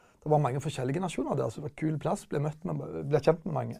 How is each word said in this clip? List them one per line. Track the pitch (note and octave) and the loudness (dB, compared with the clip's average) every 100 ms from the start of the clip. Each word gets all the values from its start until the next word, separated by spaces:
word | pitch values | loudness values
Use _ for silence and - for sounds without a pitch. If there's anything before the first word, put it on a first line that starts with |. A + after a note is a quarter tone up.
| - _ | -20 _
det | D3+ | 4
var | D3+ | 4
mange | C#3 C3+ | 4 0
forskjellige | D3+ C#3+ B2 C#3 | -4 -2 -2 0
nasjoner | F#3 - C#4+ D3 | -2 -2 0 0
der, | B2+ | 0
så | - | -2
det | |
var | D3 - | -8 -4
kul | D#3 D#3 | -2 0
plass, | D#3 G#3 - | -2 -2 -2
ble | D3+ | -2
møtt | D3 - | -2 -4
med, | F3+ D3 D3 D#3+ D3 | -6 -6 -6 -6 0
ble | D3 | 2
kjent | D#3+ D#3+ F#3 | 4 2 2
med | |
mange. | C#3+ A#2 A2+ | -4 -4 -6